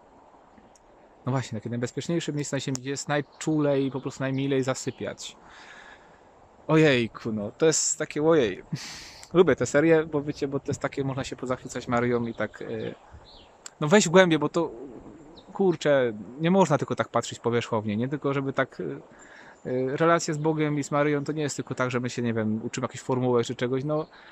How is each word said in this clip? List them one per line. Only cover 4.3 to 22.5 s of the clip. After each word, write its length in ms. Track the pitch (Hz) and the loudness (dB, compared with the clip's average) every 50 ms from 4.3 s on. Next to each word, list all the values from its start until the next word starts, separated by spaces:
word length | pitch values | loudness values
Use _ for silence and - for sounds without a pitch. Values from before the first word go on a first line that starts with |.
| 135 131 139 139 139 135 131 | -2 -2 -2 0 0 0 0
zasypiać. 760 | 135 127 - - 131 - - - - - - - - - - - - - - - - - - - - - - - - - - - - _ _ - _ _ _ - | -2 -4 -4 -6 -8 -8 -6 -8 -10 -8 -10 -14 -16 -16 -18 -20 -20 -20 -20 -20 -20 -20 -20 -20 -20 -20 -20 -20 -20 -20 -20 -20 -20 _ _ -20 _ _ _ -2
Ojejku, 640 | - 156 160 156 151 135 123 117 107 - - - 120 | 2 4 6 6 6 6 4 2 0 -4 -8 -6 -6
no, 200 | 107 107 101 110 | -4 -4 -6 -6
to 140 | - _ 160 | -2 _ 2
jest 340 | 160 156 - - - - - | 4 4 2 0 -2 -2 -4
takie, 240 | 151 - - 151 147 | -6 -6 -4 0 2
ojej. 400 | 156 165 156 123 104 92 - - - - - - - - - - - - - - - - | 4 4 4 4 2 0 -6 -8 -10 -10 -8 -8 -14 -14 -16 -16 -18 -20 -20 -18 0 4
Lubię 220 | 170 190 160 127 | 4 6 6 4
tę 100 | - 127 | 2 0
serię, 400 | - - 143 151 165 165 160 156 | 2 2 4 6 6 4 4 4
bo 160 | 165 156 147 | 0 -4 -4
wiecie, 260 | 143 151 147 - 147 | -4 -4 -6 -4 -6
bo 120 | 139 139 135 | -4 -4 -6
to 80 | - | -4
jest 140 | - 135 - | -4 -6 -4
takie, 220 | - 135 - - 139 | -4 -6 -4 -4 -4
można 200 | 135 131 135 127 | -4 -4 -6 -6
się 120 | - 139 | -8 -8
pozachwycać 520 | - - 123 127 - - 131 - 127 120 | -10 -4 -4 -4 -6 -6 -12 -12 -10 -4
Maryją 380 | - 123 120 123 123 120 120 120 | -2 0 0 2 2 0 0 -2
i 80 | 117 110 | -4 -4
tak, 280 | - 110 104 - - | -4 -6 -6 -6 -12
e, 40 | 101 104 113 110 113 117 - - - - - - - - - - - - - _ _ - - _ | -10 -8 -8 -6 -6 -8 -10 -12 -20 -20 -20 -20 -20 -20 -20 -20 -20 -20 -20 _ _ -20 -8 _
no, 80 | 156 | 2
wejść 200 | 151 180 214 - | 6 6 6 6
w 40 | 170 | 8
głębie, 280 | 156 190 190 175 156 151 | 6 6 8 8 6 2
bo 100 | 147 - | 2 0
to, 220 | - 170 165 127 107 117 - - - 117 - - - - - - - - - - - | 0 0 -2 -2 -6 -12 -14 -16 -16 -18 -18 -20 -20 -20 -20 -20 -20 -20 -20 -16 -2
kurczę, 600 | - 196 185 165 - - 151 143 139 127 120 107 107 95 92 120 143 | 2 2 2 2 2 2 4 4 4 4 2 0 -4 -12 -14 -8 -2
nie 120 | 160 170 | 2 4
można 260 | 185 196 185 143 151 | 6 6 6 6 4
tylko 180 | 135 131 - 123 | 0 0 -2 -2
tak 140 | - 113 - | -4 -4 0
patrzeć 300 | - 117 - - 117 - | 0 -2 -2 -2 -10 -4
powierzchownie, 580 | - 117 117 120 113 - 117 107 107 110 101 | -2 0 0 0 0 0 -2 -2 0 -2 -2
nie? 100 | 107 120 | -2 -2
Tylko 260 | 135 147 143 - 143 139 | -2 -4 -2 -2 -2 -2
żeby 200 | 143 139 135 135 | 0 -2 -2 -2
tak, 280 | - 135 - - - 185 151 - - - - - - - - - - - - - _ _ | -2 -2 -2 -4 -10 -8 -8 -8 -10 -14 -20 -20 -20 -20 -20 -20 -20 -20 -20 -20 _ _
e, 40 | - | -4
e, 280 | 127 127 131 131 139 | -2 -2 -2 -2 0
relacja 360 | - 165 165 170 170 - - 156 | 2 4 4 4 2 2 -4 -4
z 40 | |
Bogiem 420 | 147 147 160 156 151 156 151 147 147 | -2 0 0 0 0 0 0 0 -2
i 40 | 139 | -2
z 80 | - | -2
Maryją 320 | 151 143 147 151 147 143 143 | 0 0 2 2 0 0 -2
to 80 | 151 | -4
nie 100 | 151 156 | -4 -4
jest 140 | 151 135 - | -4 -4 -4
tylko 200 | - 135 - 135 | -6 -8 -8 -2
tak, 160 | - 127 123 | -2 -2 0
że 80 | 123 123 | 0 -2
my 100 | 123 123 | -4 -2
się, 120 | - - | -4 -2
nie 120 | 120 117 113 | -2 0 0
wiem, 280 | 113 110 107 | 0 0 0